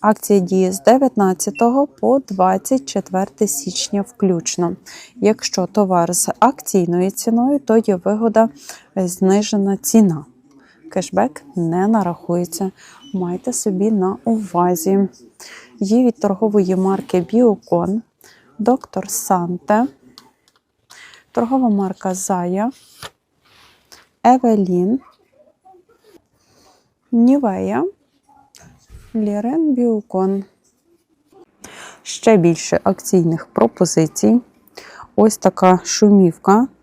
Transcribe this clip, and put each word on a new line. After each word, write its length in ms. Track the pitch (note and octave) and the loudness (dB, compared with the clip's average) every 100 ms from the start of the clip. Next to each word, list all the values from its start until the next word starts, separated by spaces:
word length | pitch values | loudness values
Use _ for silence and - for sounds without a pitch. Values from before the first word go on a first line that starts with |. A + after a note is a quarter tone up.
| G#3 | 0
Акція 340 | G#3+ - G3+ | -2 0 0
діє 320 | F3+ F#3+ F#3 | 2 0 0
з 100 | F#3+ | 0
дев'ятнадцятого 1040 | - B3+ C4+ A3+ F#3+ F#3 - G3 A#3 B3+ C#4+ | 2 4 2 2 0 0 -6 0 0 2 -2
по 320 | _ G#3+ C4+ | _ 0 0
двадцять 680 | C4+ F#3+ F#3 F#3+ - C4 C4+ | -2 0 0 0 -2 -4 -2
четверте 600 | G#3 - F#3 G3 _ G#3 | -8 -6 -6 -6 _ -4
січня 560 | - - F3+ - G3+ | -4 -8 -8 -6 -4
включно. 720 | G3 - G3 F3 D#3+ - F3 F#3 - - - - | -6 -4 -2 -2 -4 -4 -4 -6 -14 -20 -20 -2
Якщо 500 | G3+ A3 - - F3+ | 0 0 -4 -4 -4
товар 480 | - G3+ F3+ E3+ | 0 0 2 0
з 140 | F3 - - | -2 -4 0
акційною 720 | A#3 C#4 - G3 E3+ F3 F#3 | 0 0 -2 -2 0 0 -2
ціною, 480 | - - A3+ B3+ C#4+ | -4 -2 0 0 -2
то 180 | - A3+ | 2 0
є 200 | A3 F#3+ | 2 -2
вигода, 520 | F3+ G#3+ A#3 A3 A3+ - - - _ - | -2 -2 0 2 0 -2 -20 -20 _ -6
е, 120 | F3+ | -6
знижена 680 | F3+ F#3+ G3 G#3 G#3 G3 G3 | 0 2 2 0 -2 -2 -4
ціна. 480 | - A3+ G3+ D#3 D3 _ _ _ _ _ D#3+ | 2 4 4 2 -10 _ _ _ _ _ -10
Кешбек 500 | - F3+ F#3 A#3 D4+ - - | -8 -4 -2 -2 -4 -12 -6
не 320 | E3+ F3 G3 | -4 -2 0
нарахується. 840 | A3 F3+ E3+ - F3 F3 - F#3+ - - - - | 0 -2 -6 -6 -4 -4 -6 -8 -10 -20 -20 -12
Майте 380 | F#3+ F3 F3+ - | -8 -6 -6 -8
собі 380 | - - F#3 G#3 | -6 -4 -2 0
на 260 | G#3+ F#3 F#3+ | 0 -2 -4
увазі. 840 | - A3+ G3+ F3 F3+ F3+ F#3 G3 G3 - - _ - - - - | -4 -4 -4 -2 0 0 0 0 -2 -6 -20 _ -20 -20 -20 -8
Є 240 | G3 A3+ | -2 2
від 160 | B3+ A3+ | 2 0
торгової 560 | G#3 F#3+ A3 G#3 F3+ F#3 | -4 -2 0 2 0 0
марки 440 | F#3+ F#3+ - F3+ | 0 -2 -2 -4
«Біокон», 840 | F3 A3+ B3 G3 - E3+ E3+ G#3 - _ _ _ _ _ | 0 2 2 2 -2 -2 -2 -4 -8 _ _ _ _ _
доктор 520 | G#3+ B3+ - - G3 | -2 -2 -2 -10 -8
Санте, 760 | - - F#3 F3 F3 - G#3 C4 - _ - _ _ _ _ _ _ _ - - - _ | -10 -2 -2 -2 -6 -2 0 0 -6 _ -20 _ _ _ _ _ _ _ -20 -20 -20 _
торгова 360 | - A#3 C4 B3+ | -4 -2 0 0
марка 460 | G3+ F#3+ F#3 F#3+ | 0 -2 -6 -8
Зая, 560 | F#3 - F#3 F3 F#3 A3+ - _ _ - _ _ _ _ _ _ _ _ - _ _ | -8 -4 -4 -4 -4 -4 -8 _ _ -20 _ _ _ _ _ _ _ _ -20 _ _
Евелін, 760 | A#3 B3+ B3 G#3+ F#3 F3+ F#3 C4 - _ _ _ _ _ _ F#4 F4+ A4 G#4+ F#4 _ _ _ _ _ _ _ _ _ | 2 4 4 2 2 0 0 -2 -6 _ _ _ _ _ _ -20 _ _ _ -20 _ _ _ _ _ _ _ _ _
Нівея, 720 | A#3+ A#3 C#4 B3+ F#3+ F#3+ A3 F4 - _ _ _ _ _ - - _ _ - - A3+ | 2 2 2 0 -4 -4 -2 -4 -8 _ _ _ _ _ -20 -20 _ _ -20 -10 -4
Лірен 580 | G#3 G3+ A3+ D#4 D#4 | -4 -2 -4 -2 0
Біокон. 680 | B3+ A#3+ A3 G#3 F#3 F#3+ G3 G3 _ _ _ _ _ _ _ _ G4 F4 _ - - - - | 0 0 0 -4 -2 -2 -2 -6 _ _ _ _ _ _ _ _ _ -20 _ -20 -20 -20 -20
Ще 340 | - - - G#3+ | -16 -4 2 4
більше 440 | E3+ E3 - E3+ | 4 0 -2 -2
акційних 600 | - G3 - F#3 E3+ E3 - | -2 -4 0 0 0 -2 -6
пропозицій. 920 | - A#3 - F3 - D#3 - G#3 A#3 - _ _ - - - - - | 0 0 0 -2 0 -2 0 2 2 0 _ _ -20 -20 -20 -12 2
Ось 200 | G#3+ - | 2 4
така 440 | G3 - F#3 F#3 | -2 4 4 4
шумівка 840 | - - G#3 G3+ F3+ E3 - G#3 C4 _ | 0 2 6 6 4 2 2 2 2 _